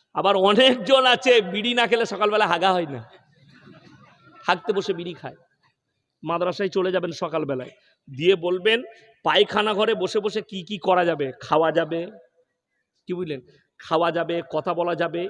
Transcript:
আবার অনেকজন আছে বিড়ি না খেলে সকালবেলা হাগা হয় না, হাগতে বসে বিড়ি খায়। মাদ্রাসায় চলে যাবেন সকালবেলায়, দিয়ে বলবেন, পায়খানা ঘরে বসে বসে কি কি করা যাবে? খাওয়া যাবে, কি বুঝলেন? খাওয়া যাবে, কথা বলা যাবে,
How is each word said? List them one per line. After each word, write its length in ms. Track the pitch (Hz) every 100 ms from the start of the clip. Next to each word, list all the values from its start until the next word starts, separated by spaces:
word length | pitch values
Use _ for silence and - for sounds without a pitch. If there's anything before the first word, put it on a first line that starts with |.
| _
আবার 220 | - 185 196
অনেকজন 720 | 196 208 262 247 180 262 254
আছে 360 | 240 262 233
বিড়ি 320 | 180 202 233
না 140 | 240 220
খেলে 180 | 226 226
সকালবেলা 420 | 190 208 208 196
হাগা 260 | 170 190
হয় 120 | 180 156
না, 240 | 127 113 - _ _ _ - - - - - - _ - - -
হাগতে 260 | 180 -
বসে 200 | 196 196
বিড়ি 200 | 170 175
খায়। 220 | 160 131 - _ _ _ _ _ _ _ _
মাদ্রাসায় 460 | 156 170 175 - 196
চলে 220 | 196 185
যাবেন 200 | 180 170
সকালবেলায়, 580 | 151 165 160 143 127 127 - _ _ - 131
দিয়ে 180 | 175 190
বলবেন, 480 | 175 185 202 226 - - - _
পায়খানা 500 | 160 175 208 214 214
ঘরে 220 | 202 214 202
বসে 240 | 180 214
বসে 220 | 202 208
কি 220 | - 190
কি 140 | 165 202
করা 280 | - 180 175
যাবে? 260 | 151 135 -
খাওয়া 300 | - 156 160
যাবে, 360 | 160 156 165 185 - _ _ _ _ _ _ _ _ -
কি 60 |
বুঝলেন? 280 | 180 170 135 - _ _ _
খাওয়া 340 | - 160 170
যাবে, 300 | 165 165 170 -
কথা 220 | 151 175
বলা 220 | 170 175 165
যাবে, 340 | 170 170